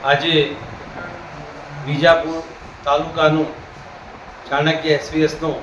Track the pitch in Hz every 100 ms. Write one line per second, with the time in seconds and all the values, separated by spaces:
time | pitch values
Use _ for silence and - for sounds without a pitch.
0 | 135 147 160 160 143 - - - - -
1 | - - - - - - - 147 139 143
2 | 165 165 160 165 - - - - 143 147
3 | 156 160 156 156 143 - - - - -
4 | - - - - - 143 156 160 160 143
5 | - 156 156 - 160 120